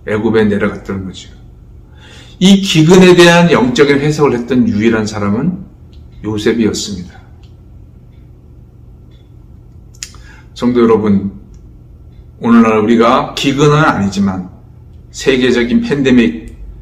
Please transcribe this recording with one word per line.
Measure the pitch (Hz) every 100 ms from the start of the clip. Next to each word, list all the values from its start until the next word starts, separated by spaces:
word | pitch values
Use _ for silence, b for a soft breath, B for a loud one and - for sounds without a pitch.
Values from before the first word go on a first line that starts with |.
| -
애굽에 | 107 110 110 107
내려갔다는 | 101 104 92 - 98 95
거죠. | 87 - - - - - - - b b b b b
이 | 185 196
기근에 | - 160 156 185 180 175
대한 | 175 170 170
영적인 | 123 123 120 139 139
해석을 | 151 147 143
했던 | 120 117 127 110
유일한 | 98 110 110 104
사람은 | 101 101 107 160 180 - - - - - -
요셉이었습니다. | 104 107 113 117 104 90 - 95 87 - - - - - - - - - - - - - - - - - - - - - - - - - - - - - - b b b b
성도 | - 123 120
여러분, | 113 107 107 98 98 - - - - - - - - - - -
오늘날 | 117 117 113 110
우리가 | 107 120 117 135 147 -
기근은 | 143 135 147 147
아니지만 | 160 - 98 98 98 131 180 - - - - - - -
세계적인 | - 131 127 117 120 117
팬데믹, | - 143 131 123 110 - - - - -